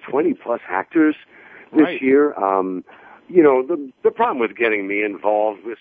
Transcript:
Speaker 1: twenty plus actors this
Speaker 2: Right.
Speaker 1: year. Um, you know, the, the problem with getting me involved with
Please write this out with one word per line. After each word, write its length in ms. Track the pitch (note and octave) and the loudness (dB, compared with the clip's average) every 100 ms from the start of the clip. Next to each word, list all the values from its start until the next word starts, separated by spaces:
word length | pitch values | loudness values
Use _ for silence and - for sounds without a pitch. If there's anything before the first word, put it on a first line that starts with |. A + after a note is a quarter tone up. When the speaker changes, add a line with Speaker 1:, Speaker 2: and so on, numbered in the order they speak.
| - | -4
Speaker 1:
twenty 260 | B2+ E3+ | -2 -2
plus 260 | C3 - A#2+ - | -2 -4 -6 -4
actors 460 | F#2+ F#2+ E3 D#3 D3+ - - - - - | -6 -2 0 0 -2 -12 -20 -20 -20 -4
this 100 | D3+ D3+ | 2 2
Speaker 2:
Right. 160 | D3 | 0
Speaker 1:
year. 320 | C3 C3+ D3 - | 2 4 2 0
Um, 480 | G2 F#2+ F#2+ F2+ - - - - - | 0 0 -2 -6 -10 -20 -20 -20 0
you 120 | F3+ | 4
know, 240 | D3+ C3 C3 | 6 4 0
the, 240 | E3 C3+ - | -6 -8 -4
the 80 | A3 | -2
problem 260 | A3 A#3 D3 | 0 -2 -2
with 160 | A2+ - | -4 -2
getting 300 | A#2 G#2 G2 | -2 -2 -4
me 160 | G2+ | -4
involved 600 | G#2+ F#2 G2 G#2+ G#2+ G2 G#2 | -4 -4 -2 0 0 -4 -10
with 120 | A2 | -14